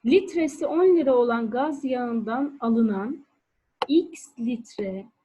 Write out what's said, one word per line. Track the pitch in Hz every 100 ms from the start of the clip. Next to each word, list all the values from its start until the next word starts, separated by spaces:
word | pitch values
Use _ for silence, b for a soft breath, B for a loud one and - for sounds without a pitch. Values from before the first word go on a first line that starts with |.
| 226
Litresi | 359 370 330 311 - -
on | 320 370 339
lira | 277 247
olan | 240 233 226
gaz | 240 294 277 269
yağından | 247 247 233 208 240 285 277
alınan | 233 233 226 196 214 320 _ _ _ _ _ _ -
x | 311 - - - -
litre | 233 233 - - 196 190 196 _